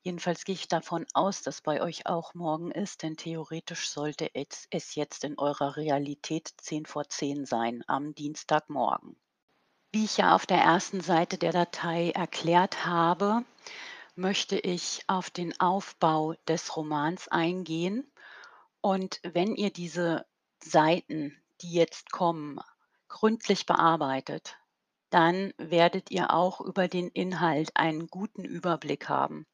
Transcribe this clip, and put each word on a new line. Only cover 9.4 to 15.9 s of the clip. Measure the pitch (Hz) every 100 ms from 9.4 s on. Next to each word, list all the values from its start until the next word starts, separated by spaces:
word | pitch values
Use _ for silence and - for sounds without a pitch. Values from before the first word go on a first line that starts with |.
| _ _ _ _ _
Wie | 220
ich | 214 -
ja | 180
auf | 175 -
der | 175
ersten | - 170 - 196
Seite | 175 165 175 -
der | 170
Datei | 175 175 - 175 165 170
erklärt | - 170 - 160 175 190 -
habe, | 180 170 170 175 202 226 247 _ - - - - - -
möchte | 185 196 - 196
ich | 190 180 - - -
auf | 190 -
den | - 170 -
Aufbau | 180 190 -